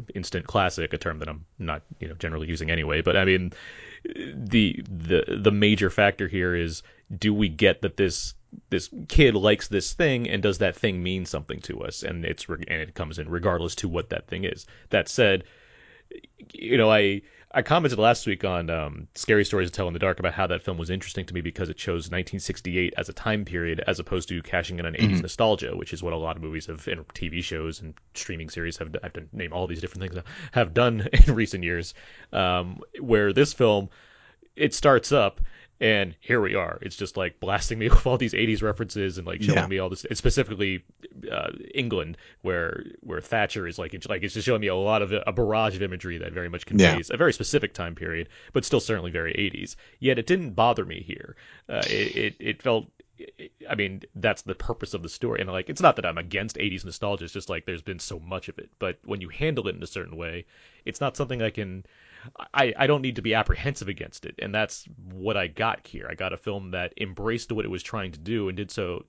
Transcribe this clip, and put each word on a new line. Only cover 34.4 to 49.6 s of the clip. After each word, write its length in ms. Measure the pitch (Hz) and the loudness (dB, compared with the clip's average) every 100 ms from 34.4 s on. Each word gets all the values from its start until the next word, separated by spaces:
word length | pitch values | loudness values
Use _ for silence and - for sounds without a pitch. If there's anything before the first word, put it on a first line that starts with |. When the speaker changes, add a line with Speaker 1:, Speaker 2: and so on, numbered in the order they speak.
| _ - | _ -2
Speaker 1:
it 160 | 104 | 0
starts 380 | - 151 131 - | 4 6 6 6
up 280 | 139 101 - - - - _ | 4 4 2 -2 -2 -20 _
and 340 | 113 107 95 82 | 4 4 2 -4
here 200 | - 120 | 0 2
we 140 | 98 | 2
are. 240 | 101 85 82 | 0 -2 -4
It's 140 | 101 | -10
just, 220 | - 98 - | -8 -6 -4
like, 240 | 90 - | -4 -4
blasting 360 | 92 101 - 113 | -2 -2 -2 0
me 120 | 107 | 8
<laughs> 20 | |
with 160 | - 131 | 8 8
all 100 | 123 | 2
these 180 | 117 | 0
eighties 280 | - 113 107 | 0 0 2
references 560 | 107 101 92 104 95 87 | 0 -2 -6 -4 -4 -4
and, 80 | 87 | -8
like, 160 | 90 | -2
showing 160 | 107 123 | 2 2
Speaker 2:
Yeah. 80 | 85 | 2
Speaker 1:
me 140 | 95 | -2
all 80 | 92 | -2
this, 160 | 92 | -6
and 120 | - 113 | -6 0
specifically, 680 | 147 139 113 101 101 92 - _ - - - | 2 4 0 0 -2 -2 -8 _ -20 -14 -6
uh, 220 | - - - - | -4 -4 -8 -8
England, 440 | - 120 101 80 85 - - | -4 -2 -2 -2 -8 -16 -8
where, 420 | 92 87 85 - - - | -4 -2 -2 -6 -12 -16
where 200 | - 85 | -10 -10
Thatcher 460 | - 113 101 107 85 | -4 0 0 -2 -6
is, 140 | 85 | -8
like, 120 | 80 | -8
it's, 160 | 92 - | -10 -6
like, 140 | 95 | -4
it's 120 | 98 | -4
just 120 | 110 104 | -4 0
showing 140 | 113 | 2
me 80 | 101 | 2
a 80 | 92 | 0
lot 260 | 101 107 | 2 2
of, 100 | 101 | 2
a 200 | 104 - | -2 -2
barrage 420 | 101 110 107 110 | 0 2 2 2
of 80 | 92 | 0
imagery 360 | 98 90 92 85 | -4 -4 -8 -8
that 140 | 85 | -6
very 160 | 85 87 | -6 -6
much 180 | 87 - | -8 0
Speaker 2:
Yeah. 200 | 107 90 | 6 6
Speaker 1:
conveys 200 | 82 85 | 6 -2
a 60 | - | 2
very 160 | 170 | 2
specific 420 | - 104 147 - | 2 0 0 0
time 220 | - 85 80 | -4 -8 -6
period, 320 | 85 82 82 - - | -6 -6 -6 -12 -4
but 120 | 135 | -2
still 140 | - 135 | 2 0
certainly 320 | - 107 85 | 2 -2 -2
very 220 | 85 82 | -4 -2
eighties. 440 | - 98 - | -2 -2 -4